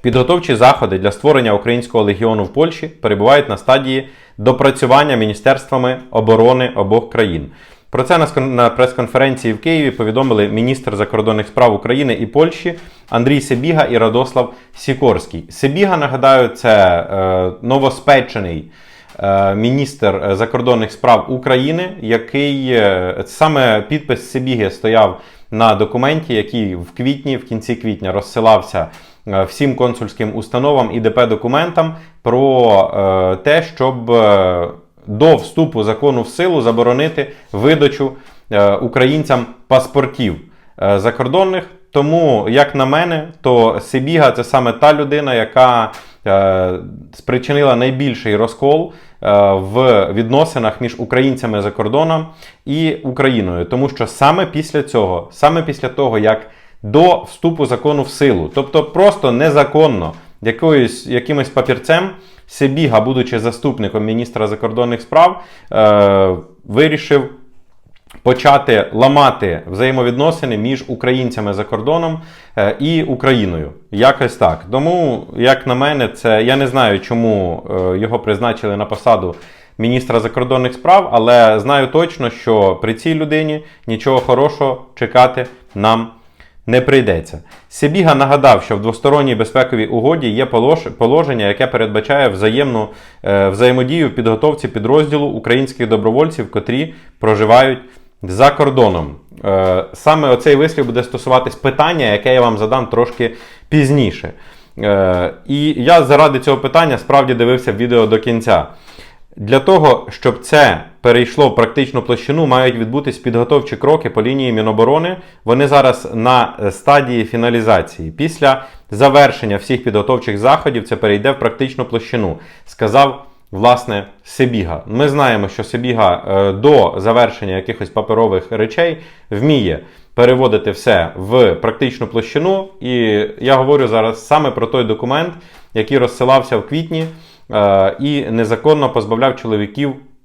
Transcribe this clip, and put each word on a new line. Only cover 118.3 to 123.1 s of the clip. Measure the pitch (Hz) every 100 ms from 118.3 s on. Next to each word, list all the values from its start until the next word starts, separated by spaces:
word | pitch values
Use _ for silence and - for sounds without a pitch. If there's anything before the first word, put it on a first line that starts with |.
| 160 143 135 - - -
завершення | 104 139 139 139 - 110 101
всіх | - 127
підготовчих | 123 104 - 127 - 101
заходів | 117 151 - 117 101
це | 110
перейде | 107 104 117
в | 135
практичну | 117 - 131 131
площину, | 120 117 110 120 101 78 - - -
сказав, | - 113 117 139